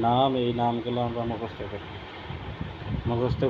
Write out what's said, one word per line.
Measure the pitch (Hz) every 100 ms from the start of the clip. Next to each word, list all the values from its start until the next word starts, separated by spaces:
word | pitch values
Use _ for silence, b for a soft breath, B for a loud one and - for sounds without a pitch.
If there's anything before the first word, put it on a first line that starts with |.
| 117
নাম, | 123 135 131
এই | 120 120
নামগুলো | 120 117 117 123
আমরা | 120 117
মুখস্থ | 117 107 110 - 101
করি। | 101 - 98 - - - - - - - - - - -
মুখস্থ | 120 123 -